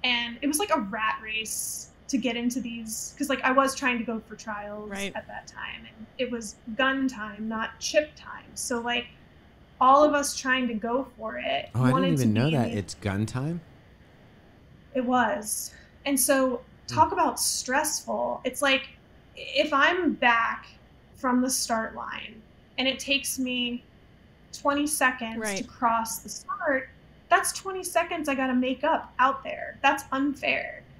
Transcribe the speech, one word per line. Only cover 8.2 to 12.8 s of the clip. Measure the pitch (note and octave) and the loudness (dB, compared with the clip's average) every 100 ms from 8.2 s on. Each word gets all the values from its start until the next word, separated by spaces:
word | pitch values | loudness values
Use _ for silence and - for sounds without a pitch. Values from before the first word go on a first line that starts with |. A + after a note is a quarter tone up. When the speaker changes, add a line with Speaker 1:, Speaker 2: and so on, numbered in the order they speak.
| - - - - | -16 -16 -16 -10
Speaker 1:
So, | - A#3+ | -4 -4
like, | A#3+ A#3+ - - - - - - - - | -2 -4 -4 -16 -20 -20 -20 -20 -20 4
all | B3+ C#4 | 8 10
of | D4+ | 8
us | C#4+ C#4 - | 4 0 -4
trying | C4+ B3+ B3 | 0 2 2
to | A3 | -2
go | A#3 B3 C4 - | -2 -2 -2 -8
for | A3 E3 | -10 -6
it | B2+ C3+ - | -4 -4 -2
Speaker 3:
Oh, | A#2 | 2
I | B2 | 4
Speaker 1:
wanted | B2+ F3+ | 6 4
Speaker 3:
didn't | D#3 | 4
Speaker 1:
to | |
Speaker 3:
even | A#2 | 4
know | G#2 C#3 | 4 4
Speaker 1:
be | D#3 | 2
Speaker 3:
that. | A2+ | 0
It's | G#2 | -2